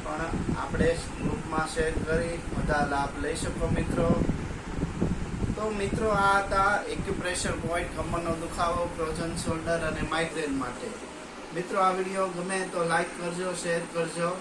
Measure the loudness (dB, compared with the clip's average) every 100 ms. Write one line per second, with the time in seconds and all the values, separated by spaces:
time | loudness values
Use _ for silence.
0 | -4 -4 -2 -2 0 0 0 4 4 4
1 | -2 -4 -2 -2 -2 -2 -2 0 0 0
2 | 2 2 2 -4 -4 -2 2 2 2 2
3 | 0 -2 -2 -2 -2 -2 0 2 2 2
4 | 4 4 4 0 -2 -6 -6 -2 -2 0
5 | 0 0 -2 -2 -2 0 -2 0 -2 0
6 | 2 4 6 6 4 4 4 4 0 -4
7 | -2 -2 -2 -2 -2 -2 0 0 -2 -4
8 | -2 -2 0 -2 -2 0 0 2 0 0
9 | -2 0 -2 -2 -2 -2 0 0 0 -2
10 | -2 0 -2 -2 -2 -2 -4 -6 -8 -8
11 | -10 -12 -12 -12 -8 -6 -2 4 4 4
12 | 0 0 0 0 -2 -2 -2 0 2 2
13 | 0 -4 -4 -2 -2 -2 0 0 0 -2
14 | -2 0 -2 -2